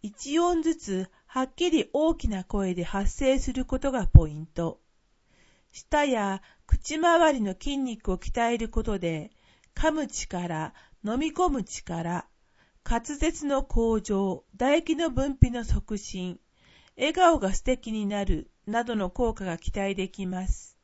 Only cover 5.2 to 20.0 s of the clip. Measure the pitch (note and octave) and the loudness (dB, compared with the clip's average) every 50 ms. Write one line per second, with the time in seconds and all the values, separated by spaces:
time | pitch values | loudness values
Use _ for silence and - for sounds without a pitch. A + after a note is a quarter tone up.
5.2 | _ _ _ _ _ _ _ _ _ _ _ - - _ - D4 D4 C#4+ B3+ A3+ | _ _ _ _ _ _ _ _ _ _ _ -20 -6 _ 0 0 2 2 0 0
6.2 | G3+ G3 F#3+ G3 - - _ _ _ - - - - - D4 D#4 E4 E4+ E4+ E4+ | 0 -2 -4 -6 -10 -18 _ _ _ 0 0 0 2 -6 -4 2 4 4 6 6
7.2 | E4+ D#4 C#4+ B3+ G#3 G3 F#3+ - - C#4+ C#4+ C#4 C4+ B3+ A3+ G3+ _ - F#3 F3+ | 6 6 4 2 -2 -4 -4 -6 -6 -4 -4 -2 -4 -4 -6 -6 _ -4 -4 -2
8.2 | - - - A#3+ A#3 A#3 A#3+ A3+ A3+ A3 - E3+ - A3+ G#3 F#3+ F3 E3+ E3 D#3 | -4 -4 -2 0 0 0 0 -2 -4 -2 -2 -2 -2 0 -4 -2 -2 -4 -4 -4
9.2 | D#3 - _ _ _ _ _ _ _ _ _ - - D#4+ D#4 D#4 C#4+ G#3+ - - | -8 -12 _ _ _ _ _ _ _ _ _ 0 0 2 2 0 -4 -4 -6 -10
10.2 | - - - F3 F3+ E3+ E3 D#3 D#3 - - - - _ - _ - G#3 A3+ B3+ | -10 -8 -8 -6 -6 -4 -4 -6 -6 -8 -10 -18 -20 _ -20 _ -6 -4 -2 -2
11.2 | D#4 D#4+ D#4 - F4+ F4+ C#4 B3+ F#3+ - - - - - E3+ E3 E3 E3+ F3 F3 | -2 -2 0 0 0 0 0 -2 -4 -8 -12 -16 -10 -8 -8 -6 -4 -4 -4 -6
12.2 | - _ _ _ _ _ _ _ _ _ _ _ _ - A#3 A#3 A#3 - D4 C#4+ | -6 _ _ _ _ _ _ _ _ _ _ _ _ -2 -2 -2 -2 -6 -4 -2
13.2 | D4+ D#4+ E4 - D4+ C#4 C#4 C4+ - - - A3+ A3+ A3+ A3+ G#3+ - - G#3 G3 | -2 -2 -2 -2 -4 -2 -2 -2 -2 0 0 2 2 2 0 0 -2 -2 -2 0
14.2 | G3 F#3+ F3+ - _ _ - - B3 C4+ C#4+ E4 D#4+ D#4+ D#4+ C#4+ E4+ D#4+ B3 B3+ | 0 -2 -4 -6 _ _ -6 -2 0 2 2 2 2 -2 -2 0 0 -2 0 -2
15.2 | C4+ C#4+ C4+ - - B3 A#3+ A#3+ A3+ - - A3+ - - A3 G3+ - - - F#3 | -2 -2 4 4 4 4 4 -6 -2 -2 -2 -2 -2 -6 -8 -8 -8 -10 -8 -6
16.2 | F3+ F3+ F3+ - _ _ _ _ _ _ _ - _ _ _ - B3 D4+ E4 F4+ | -6 -6 -8 -10 _ _ _ _ _ _ _ -20 _ _ _ -2 -2 -2 2 4
17.2 | F#4 E4+ E4 D4 G3+ F#3+ F#3+ - - B3+ B3+ - - A3+ A3 A3 G#3 G3 G#3 G3+ | 4 4 6 4 2 0 0 0 0 0 -2 -2 -4 -6 -4 -4 -4 -2 -2 -2
18.2 | G3+ F#3+ F3+ D#3 - - _ _ _ G#3 G#3+ A#3 A#3+ A#3+ A#3 G#3+ F#3+ F#3 - - | 0 0 0 0 -2 -10 _ _ _ -4 -4 -2 -2 -2 -4 -4 -4 -4 -2 -2
19.2 | B3 A3+ A3 - G3 F#3 E3 E3+ - - - G3+ G3 G3 G3 F#3+ | -2 -2 -2 -4 -6 -6 -6 -4 -6 -4 -4 -2 -4 -2 -2 -4